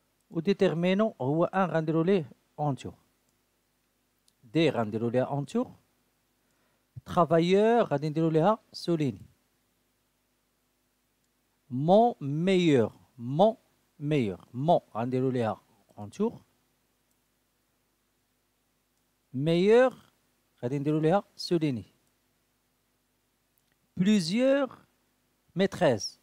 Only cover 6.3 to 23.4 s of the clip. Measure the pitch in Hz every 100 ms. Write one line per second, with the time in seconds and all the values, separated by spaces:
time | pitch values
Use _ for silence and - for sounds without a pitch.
6.3 | _ _ _ _ _ _ - - - 160
7.3 | 165 170 190 214 233 208 143 151 151 165
8.3 | 160 175 220 _ - - 170 143 98 -
9.3 | _ _ _ _ _ _ _ _ _ _
10.3 | _ _ _ _ _ _ _ _ _ _
11.3 | _ _ _ - 127 151 196 240 233 139
12.3 | 147 180 185 175 135 107 - _ - 120
13.3 | 143 214 240 _ _ _ - 147 151 110
14.3 | 87 - 120 151 165 - 107 123 127 131
15.3 | 127 110 95 _ _ _ - 104 - 220
16.3 | - _ _ _ _ _ _ _ _ _
17.3 | _ _ _ _ _ _ _ _ _ _
18.3 | _ _ _ _ _ _ _ _ _ _
19.3 | 127 151 170 190 233 262 254 _ _ _
20.3 | _ _ _ 123 139 143 156 156 196 -
21.3 | - - 175 156 120 95 _ _ _ _
22.3 | _ _ _ _ _ _ _ _ _ _
23.3 | _